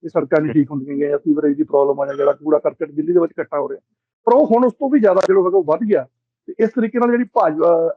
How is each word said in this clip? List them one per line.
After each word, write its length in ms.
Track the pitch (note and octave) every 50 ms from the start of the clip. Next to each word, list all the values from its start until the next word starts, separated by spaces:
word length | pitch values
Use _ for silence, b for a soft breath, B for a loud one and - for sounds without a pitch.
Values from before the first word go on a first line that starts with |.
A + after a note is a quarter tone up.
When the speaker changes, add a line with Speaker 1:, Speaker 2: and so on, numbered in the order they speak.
| -
Speaker 1:
ਇਹ 40 | E3
ਸੜਕਾਂ 320 | _ E3+ D3 C3+ - D#3
ਨਹੀਂ 80 | D#3 D3+
Speaker 2:
ਹੂੰ। 60 | -
Speaker 1:
ਠੀਕ 160 | D3+ C#3+ B2
ਹੁੰਦੀਆਂ 260 | D3 C#3 C3 C#3+ C#3+
ਗਈਆਂ, 220 | C#3 C#3+ C#3+ C#3+ C#3+
ਸੀਵਰੇਜ 380 | _ - D3 D3 D3+ D3 C#3+
ਦੀ 60 | C#3+ D#3
ਪ੍ਰੋਬਲਮ 380 | - - C#3+ C#3 C#3 C#3 C#3
ਆ 60 | C#3
ਜਾਂ 80 | C#3 C#3
ਜਿਹੜਾ 180 | C#3 C#3+ C#3+ C#3+
ਕੂੜਾ 260 | C#3 D3 D3+ D3+ D3
ਕਰਕਟ 320 | - D#3 C#3+ _ E3 D3
ਦਿੱਲੀ 220 | C#3+ D3 D#3 D#3+ F3
ਦੇ 80 | F3
ਵਿੱਚ 120 | E3 D#3 _ -
ਇਕੱਠਾ 220 | E3 _ - D3
ਹੋ 80 | C#3 C#3
ਰਿਹਾ, 120 | C3+ - _ _ _ _ _ _ _ _ _
ਪਰ 80 | - A#3+
ਉਹ 120 | C4+ D4+
ਹੁਣ 180 | - A3 A#3 B3+
ਉਸ 80 | B3 -
ਤੋਂ 180 | _ D4 C4+
ਵੀ 100 | C4+ C#4+
ਜ਼ਿਆਦਾ 200 | G#3+ G3+ F3+ F#3+ F3+
ਜਿਹੜਾ 140 | F#3 F#3+ G3
ਹੈਗਾ 180 | F3+ F3+ F3+ G3
ਉਹ 60 | F3
ਵੱਧ 160 | D3+ D#3 -
ਗਿਆ। 260 | A#3+ G#3 G3+ D3 B2 _ _ _ _ _ _ _ _
ਤੇ 80 | - F3 -
ਇਸ 100 | G#3+ A3
ਤਰੀਕੇ 280 | - C4 A3+ A3 - B3
ਨਾਲ 120 | A#3+ A#3+
ਜਿਹੜੀ 140 | A#3+ A#3+ B3
ਭਾਜ-, 380 | - _ A#3+ G3 D#3+ D#3 D#3 E3
ਅਹ, 280 | E3+ E3+ E3 E3 E3 -